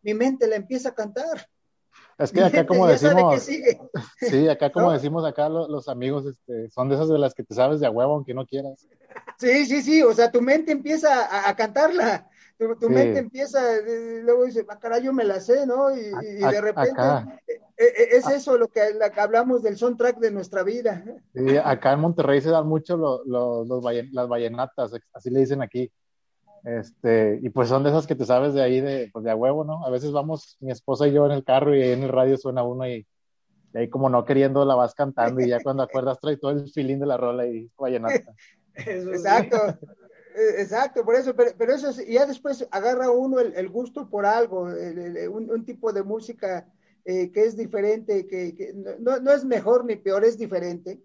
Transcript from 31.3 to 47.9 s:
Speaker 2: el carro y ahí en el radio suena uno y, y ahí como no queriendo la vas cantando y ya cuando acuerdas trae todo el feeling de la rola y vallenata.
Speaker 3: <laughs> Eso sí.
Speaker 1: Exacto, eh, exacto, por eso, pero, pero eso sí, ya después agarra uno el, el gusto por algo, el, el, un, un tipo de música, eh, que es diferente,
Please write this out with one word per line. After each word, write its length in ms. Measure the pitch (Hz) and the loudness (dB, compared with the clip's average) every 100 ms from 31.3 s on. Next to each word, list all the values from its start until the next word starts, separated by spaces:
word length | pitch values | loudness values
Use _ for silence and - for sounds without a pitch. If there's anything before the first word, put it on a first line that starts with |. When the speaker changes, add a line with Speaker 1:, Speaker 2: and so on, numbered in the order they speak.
Speaker 2:
el 140 | 143 | 2
carro 300 | 135 131 143 | 2 2 4
y 60 | 143 | 4
ahí 120 | 127 | 4
en 100 | 123 | 2
el 60 | 135 | 0
radio 280 | 127 131 135 | 2 2 2
suena 280 | 135 127 | -2 -4
uno 220 | 123 127 127 | -4 -4 -8
y, 200 | 120 104 _ _ _ _ _ _ | -8 -14 _ _ _ _ _ _
y 60 | - | -6
ahí 100 | 117 | -4
como 220 | 135 135 | 0 2
no 140 | 123 | 2
queriendo 400 | - 135 135 135 | 2 2 4 4
la 100 | 139 | 4
vas 180 | 127 120 | 4 2
cantando 480 | - 139 131 117 127 | 0 -4 0 0 2
y 80 | 123 | 0
ya 140 | 120 | 0
cuando 220 | 135 135 | -2 -4
acuerdas 340 | 127 135 131 131 | -2 -2 -4 -4
trae 160 | 151 143 | -4 -4
todo 140 | 143 | -2
el 180 | 147 143 | -4 -6
feeling 300 | - 135 139 | -6 -4 -2
de 80 | 143 | -2
la 100 | 123 | -2
rola 300 | 123 123 123 | -2 -2 -4
y 240 | 113 117 _ | -6 -12 _
vallenata. 560 | 135 123 113 110 - 110 _ | -4 -4 -2 -4 -4 -20 _
Speaker 3:
<laughs> 200 | _ _ | _ _
Eso 360 | - - 185 180 | -14 -10 -8 -6
sí. 60 | 180 | -4
Speaker 1:
Exacto, 400 | 190 220 - 226 208 - - _ _ _ _ 208 | 4 4 4 0 0 -2 -14 _ _ _ _ 0
eh, 180 | 220 196 | 0 2
exacto, 460 | 196 220 269 262 | -2 0 0 0
por 100 | 214 | 2
eso, 200 | 247 262 | 2 0
pero, 180 | 226 240 - | 2 2 2
pero 180 | 233 | 0
eso 180 | 277 285 | 0 -2
sí, 120 | 247 226 | -8 -2
ya 140 | 233 285 | 2 2
después 400 | - 294 262 247 | -2 -8 -8 -6
agarra 400 | 196 220 254 254 | -2 -2 0 2
uno 280 | 240 262 262 | 2 2 0
el, 160 | 233 | 0
el 140 | 175 190 | -2 -6
gusto 420 | 196 247 - 220 | -6 -8 -10 -8
por 160 | 208 202 | -2 0
algo, 420 | 226 226 185 175 | 2 0 -2 -6
el, 480 | 170 175 170 175 175 | -8 -10 -10 -12 -10
el, 120 | 175 | -10
un, 220 | 208 226 | -8 -6
un 140 | 226 | -6
tipo 280 | 226 240 226 | -8 -6 -4
de 100 | 196 | -4
música, 640 | 196 220 226 233 196 175 - _ _ _ | -6 -8 -10 -10 -8 -8 -10 _ _ _
eh, 260 | - 185 180 | -6 -4 -2
que 140 | 190 | 0
es 120 | 220 214 | 0 0
diferente, 720 | 226 208 202 | -6 -2 -2